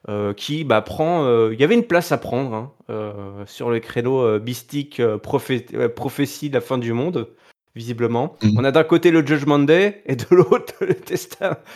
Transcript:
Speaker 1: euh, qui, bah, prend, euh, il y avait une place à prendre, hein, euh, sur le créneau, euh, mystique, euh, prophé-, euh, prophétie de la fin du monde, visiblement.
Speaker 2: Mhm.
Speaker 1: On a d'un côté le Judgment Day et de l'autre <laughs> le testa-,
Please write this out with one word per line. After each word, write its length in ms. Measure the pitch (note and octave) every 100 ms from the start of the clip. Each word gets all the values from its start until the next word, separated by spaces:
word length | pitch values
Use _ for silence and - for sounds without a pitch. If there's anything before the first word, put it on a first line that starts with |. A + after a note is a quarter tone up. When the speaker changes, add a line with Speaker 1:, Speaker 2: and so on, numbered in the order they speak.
| -
Speaker 1:
euh, 240 | G#2 G2+
qui, 300 | G2+ - D3+
bah, 180 | D3 A2
prend, 420 | - - D#3 F3
euh, 280 | C3+ A#2 A2+
il 80 | A2+
y 40 |
avait 100 | D3
une 120 | A#3+ A#3
place 260 | F3 E3+
à 60 | C#3+
prendre, 360 | G2+ A#2+ C3+
hein, 180 | A2 C3 _ -
euh, 540 | A2 G#2+ G2+ G2 G2+ G2+
sur 240 | - A#2+
le 100 | A#2
créneau, 400 | - B2 B2 C3
euh, 180 | A#2 G#2+
mystique, 600 | A2+ B2 - C#3+ C#3+ -
euh, 180 | A#2 G#2
prophé-, 480 | - C#3 - B2+ -
euh, 140 | A2+ A#2+
prophétie 600 | A#2+ C3 - C#3+ - D3
de 60 |
la 60 | C3
fin 180 | - C3
du 140 | A#2
monde, 360 | A#2 D#3 D#3 A2 _ _ _ _
visiblement. 640 | A2+ A2+ A#2 A#2 A#2 C#3 -
Speaker 2:
Mhm. 120 | G#2+ G#2+
Speaker 1:
On 60 |
a 60 | C3+
d'un 140 | D3+
côté 260 | D#3+ E3+ F3
le 160 | E3 C#3+
Judgment 320 | D3+ D3 D3
Day 440 | C#3+ E3+ G3+ G3+ -
et 80 |
de 120 | C3+ -
l'autre 440 | F3+ E3 A#3+ - -
<laughs> 40 |
le 140 | G3
testa-, 680 | - - F#3 - - F#3+ - -